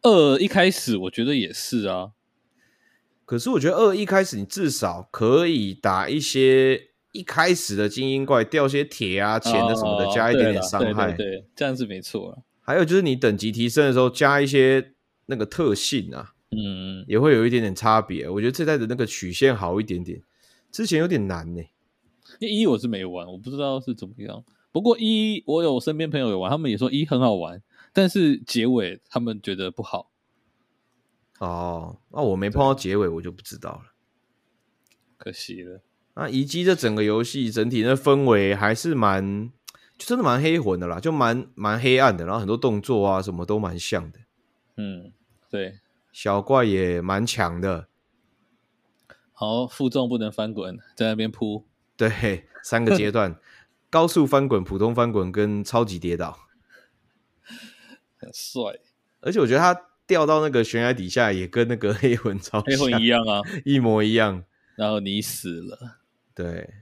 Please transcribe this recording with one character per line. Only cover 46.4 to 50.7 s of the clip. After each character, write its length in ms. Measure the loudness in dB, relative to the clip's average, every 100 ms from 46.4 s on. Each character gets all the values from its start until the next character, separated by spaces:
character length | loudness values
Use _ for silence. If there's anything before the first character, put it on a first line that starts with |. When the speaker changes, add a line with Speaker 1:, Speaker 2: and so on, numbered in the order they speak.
Speaker 2:
怪 220 | 2 2
也 380 | 4 2 0 -2
蛮 240 | -2 -2 -2
强 320 | -2 -4 -2
的。 300 | -4 -4 -8 _ _ _ _ _ _ _ _ _ _ _ _ -20 _
Speaker 1:
好， 340 | _ -4 -2 -4
负 220 | -2 -2
重 180 | 0 0
不 100 | -2
能 140 | -4
翻 220 | -4 -6
滚， 260 | -6 -10